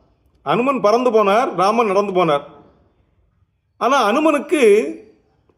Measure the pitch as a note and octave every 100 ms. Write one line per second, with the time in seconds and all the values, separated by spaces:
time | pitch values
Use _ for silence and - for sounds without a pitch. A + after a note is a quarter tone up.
0 | _ _ _ _ C#3 F#3 C4 B3+ G#3 A#3
1 | B3 A3 G3 G#3+ C4 F3 F#3+ A#3 A3 F#3+
2 | G#3 F3+ E3+ C#3+ - - - _ _ _
3 | _ _ _ _ _ _ _ - A3+ C4+
4 | G#3 C4 D#4 C#4+ - D4+ A3 G#3 C#4+ -
5 | - _ _ _ _